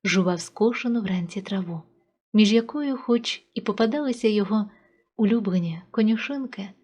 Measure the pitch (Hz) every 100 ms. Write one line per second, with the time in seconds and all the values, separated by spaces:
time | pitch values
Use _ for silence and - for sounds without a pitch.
0 | 196 185 180 175 - - 220 240 240 233
1 | 196 180 170 202 - 196 170 165 - _
2 | _ _ _ 214 202 226 233 294 285 262
3 | - 233 233 - _ - - 202 226 294
4 | 285 240 220 208 196 214 208 _ _ _
5 | _ - 208 233 196 185 170 165 - -
6 | 220 220 - 277 254 - 196 -